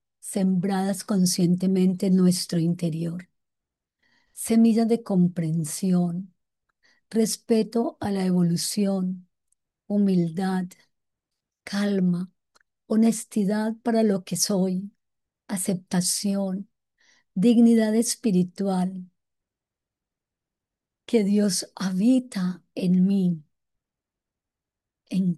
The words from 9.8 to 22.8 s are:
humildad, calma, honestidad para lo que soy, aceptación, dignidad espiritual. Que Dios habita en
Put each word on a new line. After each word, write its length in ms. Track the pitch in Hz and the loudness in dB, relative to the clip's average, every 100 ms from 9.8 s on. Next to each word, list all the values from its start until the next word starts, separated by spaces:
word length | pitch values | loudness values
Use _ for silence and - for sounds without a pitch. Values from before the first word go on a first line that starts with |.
| - | -4
humildad, 800 | 208 196 180 170 165 190 185 180 - _ _ _ _ _ _ _ _ | 0 2 2 0 -2 -4 -4 -6 -12 _ _ _ _ _ _ _ _
calma, 680 | - 202 202 196 180 175 185 _ _ _ _ _ - | -10 -4 -2 0 0 -2 -6 _ _ _ _ _ -2
honestidad 880 | 220 226 220 - 220 190 214 220 226 | 2 2 2 -4 -2 0 0 -4 -4
para 200 | 240 226 | -2 2
lo 220 | 220 196 | 2 0
que 120 | - 180 | -4 -4
soy, 560 | - 196 190 185 202 _ _ _ _ _ - | -2 0 0 -2 -8 _ _ _ _ _ -10
aceptación, 1200 | 190 - 185 - 180 180 - 202 196 196 185 202 _ _ _ _ _ _ | -8 -4 -6 -4 -4 -2 -2 -4 -4 -4 -8 -10 _ _ _ _ _ _
dignidad 600 | 185 233 233 233 226 220 220 | 0 4 6 6 6 2 0
espiritual. 1120 | 233 - 233 180 180 - 196 185 185 190 180 _ _ _ _ _ _ _ _ _ _ _ _ _ _ _ _ _ _ _ - | 0 -2 0 2 0 -2 -4 -2 -4 -6 -16 _ _ _ _ _ _ _ _ _ _ _ _ _ _ _ _ _ _ _ -2
Que 180 | 233 | 0
Dios 480 | 196 208 208 180 - | 2 2 2 -2 -6
habita 880 | - 190 185 233 262 254 202 180 180 _ | -6 -4 0 2 2 0 -4 -4 -6 _
en 320 | - | -4